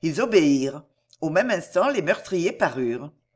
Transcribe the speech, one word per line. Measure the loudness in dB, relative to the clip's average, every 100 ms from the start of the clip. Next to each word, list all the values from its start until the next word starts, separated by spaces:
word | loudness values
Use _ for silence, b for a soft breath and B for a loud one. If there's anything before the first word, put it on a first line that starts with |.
Ils | -4 -2
obéirent. | 4 4 6 2 0 -6 -18 _ _ -8
Au | -2
même | 0 0
instant, | -2 -2 0 0
les | 0
meurtriers | -2 -2 -2 -2 -2
parurent. | 0 -2 -2 -4 -4 -10 _ _